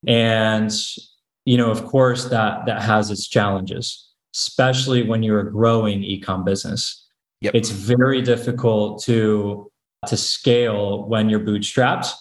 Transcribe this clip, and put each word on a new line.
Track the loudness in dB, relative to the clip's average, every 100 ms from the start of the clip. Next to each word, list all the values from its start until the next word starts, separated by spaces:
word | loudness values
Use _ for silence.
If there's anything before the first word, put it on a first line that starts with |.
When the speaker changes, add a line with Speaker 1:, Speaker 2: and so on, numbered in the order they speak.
| 2
Speaker 1:
And, | 2 4 2 2 0 -2 -4 -8 -12 -18 _ _ _
you | 0 2
know, | 2
of | 0
course, | 0 2 4 2 -2
that, | 0 0 -2 -4
that | -4
has | 2 2 0
its | -4 -2
challenges, | 0 2 -2 -4 -8 -8 -12 _ _ _
especially | -8 -6 0 2 2 0 0
when | 0 0
you're | 0 0
a | 0
growing | 2 2 4 0 -2
e-com | -4 -6 -4 -4
business. | -2 -2 -4 -6 -6 -10 _ _ _ _
Speaker 2:
Yep. | 0
Speaker 1:
It's | 0 -2
very | -6 0 2 4 2
difficult | 0 0 0 0 2 2 0 -4
to, | 0 2 2 2 -2 -6 -12 _ _ _ -6
to | -4
scale | -4 -2 2 4 2 0 -2 -4
when | -2 0 2
you're | 2
bootstrapped | 0 -2 -2 2 2 2 -4 -8